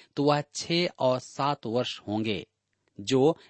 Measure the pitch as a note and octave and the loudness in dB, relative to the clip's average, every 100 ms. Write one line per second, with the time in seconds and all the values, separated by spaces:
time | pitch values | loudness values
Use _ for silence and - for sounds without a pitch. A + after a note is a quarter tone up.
0 | - - C#3+ D3 C#3+ - - E3+ F3 - | -14 -2 2 2 -2 -10 -4 -2 -2 0
1 | C3 B2+ - - C#3+ C#3+ A#2 A#2 B2 - | 0 0 -4 -4 -2 -2 -2 -2 -2 -6
2 | - G#2+ A2 F#2+ - _ _ _ _ - | -4 -2 -2 -4 -6 _ _ _ _ -12
3 | G2+ C3 C#3+ E3 - | 0 4 4 2 -8